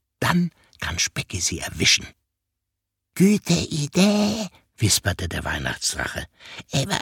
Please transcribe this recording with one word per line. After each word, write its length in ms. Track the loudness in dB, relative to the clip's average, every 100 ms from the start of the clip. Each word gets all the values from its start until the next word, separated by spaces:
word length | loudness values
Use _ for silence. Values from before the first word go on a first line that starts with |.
| _ _
Dann 320 | 2 2 2 -4 _ -10
kann 180 | -6 -4
Specki 400 | -4 -4 -6 -4
sie 200 | -4 -4
erwischen.“ 480 | -6 0 2 2 -2 -18 _ _ _ _ _ _ _ _ _ 4
„Gute 360 | 4 4 2
Idee“, 960 | 0 0 -4 -2 2 4 4 0 -2 -6 -12 _ 0
wisperte 540 | 2 2 0 -2 -4
der 160 | -4 -4
Weihnachtsdrache. 800 | -4 -4 -4 -4 -4 -6 -6 -10 _ -20 -18 -6
„Aber 220 | -4 -2 -4